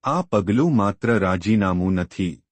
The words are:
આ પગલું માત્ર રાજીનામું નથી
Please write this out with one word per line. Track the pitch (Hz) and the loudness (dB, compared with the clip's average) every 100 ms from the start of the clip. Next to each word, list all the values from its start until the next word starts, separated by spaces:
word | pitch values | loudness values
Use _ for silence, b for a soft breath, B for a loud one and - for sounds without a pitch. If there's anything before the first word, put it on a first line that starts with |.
આ | - 160 | -2 -4
પગલું | - 104 92 110 170 127 | 0 -2 0 0 2 2
માત્ર | 101 98 - 117 | 0 -2 -2 0
રાજીનામું | 95 92 95 110 98 90 92 | 0 0 0 2 2 0 0
નથી | 92 87 - 90 - _ | -2 -4 -4 -6 -6 _